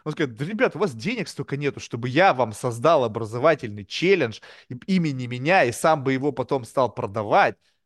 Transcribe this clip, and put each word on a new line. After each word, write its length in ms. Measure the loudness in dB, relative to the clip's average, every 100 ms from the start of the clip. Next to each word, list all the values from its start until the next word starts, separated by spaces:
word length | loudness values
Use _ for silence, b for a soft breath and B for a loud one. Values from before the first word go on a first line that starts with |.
Он 80 | -10
скажет: 240 | -4 -4 -4
«Да, 100 | -6
ребят, 300 | 0 0 0
у 40 |
вас 140 | -4
денег 340 | -4 -6 -4 -6
столько 300 | -8 -8 -4
нету, 220 | -4 -4
чтобы 280 | -8 -6 -2
я 240 | 4 4
вам 200 | 4 0
создал 500 | -2 -6 0 4 4
образовательный 840 | 2 -2 -6 0 2 2 -2 -12 -12
челлендж 540 | -2 2 2 2 -4 B B B
и-, 60 | -12 -2
имени 380 | 0 0 -4 -6
меня, 360 | -4 2 4
и 80 | 4
сам 320 | 2 2 2
бы 100 | 2
его 180 | 0 0
потом 340 | -2 -2 -4 -2
стал 280 | -2 -2
продавать». 600 | -2 -6 -6 2 4 4 0 _ _